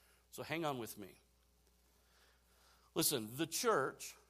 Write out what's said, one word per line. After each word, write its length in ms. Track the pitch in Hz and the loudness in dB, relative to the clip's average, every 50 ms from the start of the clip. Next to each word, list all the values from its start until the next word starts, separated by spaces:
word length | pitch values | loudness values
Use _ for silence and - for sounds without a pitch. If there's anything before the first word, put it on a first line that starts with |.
| - - - _ _ _ | -20 -20 -20 _ _ _
so 120 | - - 123 | -12 -10 -6
hang 200 | - 151 165 170 | -4 -2 -2 0
on 140 | 147 139 123 | 0 -2 -2
with 200 | 113 104 - - | -4 -6 -8 -10
me. 120 | 101 90 - - _ _ _ _ _ _ _ _ _ _ _ _ _ _ _ _ _ _ _ - - - _ _ _ _ _ - - - - - - - - | -12 -14 -14 -20 _ _ _ _ _ _ _ _ _ _ _ _ _ _ _ _ _ _ _ -20 -20 -20 _ _ _ _ _ -20 -20 -20 -20 -20 -18 -6 0
Listen, 320 | - 160 - 156 123 110 107 120 | 2 2 4 2 2 0 -2 -4
the 100 | 135 170 | -4 -2
church, 720 | 156 - - - 233 214 151 131 156 - - - - - - - | -2 -2 0 4 4 6 6 4 2 0 -4 -10 -12 -12 -14 -20